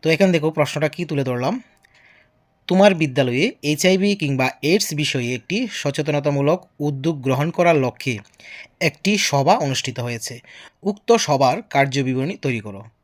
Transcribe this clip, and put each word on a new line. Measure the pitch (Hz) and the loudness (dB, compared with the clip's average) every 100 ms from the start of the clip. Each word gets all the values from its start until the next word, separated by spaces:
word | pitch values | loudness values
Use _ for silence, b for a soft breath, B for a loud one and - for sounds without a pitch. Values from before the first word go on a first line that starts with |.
তো | 156 | 0
এখানে | 160 190 | 2 4
দেখো, | 170 151 | 4 0
প্রশ্নটা | 160 143 - 151 | 0 -2 0 -4
কি | - | -4
তুলে | 165 147 | -6 -2
ধরলাম। | 131 123 127 247 - b b b b b b b _ _ - | -2 -2 -2 -4 -8 b b b b b b b _ _ -2
তোমার | 180 202 | 4 6
বিদ্যালয়ে | 185 156 127 131 123 190 - | 4 -2 0 0 2 -2 -2
এইচআইভি | 147 151 185 190 202 | -4 0 2 4 2
কিংবা | 202 147 135 131 - | 0 -2 2 0 0
এইডস | 147 196 - | 0 2 0
বিষয়ে | 147 151 139 120 | -4 -2 -2 -4
একটি | 123 _ 190 247 | -6 _ -4 -4
সচেতনতামূলক | - 147 139 - 147 143 143 139 180 - _ | -4 -6 -4 -2 -2 0 0 2 0 -2 _
উদ্যোগ | 143 135 147 151 | -6 -2 -4 -4
গ্রহণ | 131 131 151 | -2 0 -2
করার | 165 175 160 | 0 2 4
লক্ষ্যে | 127 - - 110 - _ B B B _ | 2 -4 -6 -6 -10 _ B B B _
একটি | 165 - - 208 | -4 -2 0 0
সভা | - 139 135 214 | 0 0 2 2
অনুষ্ঠিত | 143 131 - 123 | 2 -4 -6 -8
হয়েছে। | 120 120 - 120 _ B B _ | -8 -8 -10 -14 _ B B _
উক্ত | 190 208 - | -6 -6 2
সভার | 233 - 135 135 165 | 2 4 4 4 2
কার্যবিবরণী | 226 143 139 135 131 131 135 208 | -2 0 0 0 -2 -2 -4 -4
তৈরি | 143 120 | -4 -6
করো। | 104 98 107 _ | -8 -16 -20 _